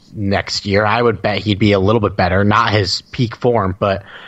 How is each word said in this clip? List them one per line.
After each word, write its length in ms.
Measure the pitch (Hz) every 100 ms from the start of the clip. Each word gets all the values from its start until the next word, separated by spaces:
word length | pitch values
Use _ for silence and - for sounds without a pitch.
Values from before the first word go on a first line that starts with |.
| -
next 520 | 110 98 95 - - 101
year. 180 | 98
I 160 | 107 113
would 220 | 120 98
bet 160 | 107 98
he'd 200 | 101 98
be 140 | 107
a 80 | 98
little 200 | 95 113
bit 160 | 101 98
better, 280 | 92 92
not 260 | 104 107 113
his 300 | 104 95 -
peak 340 | - - 117
form, 400 | - 127 117 95 92
but 260 | 104 98 - -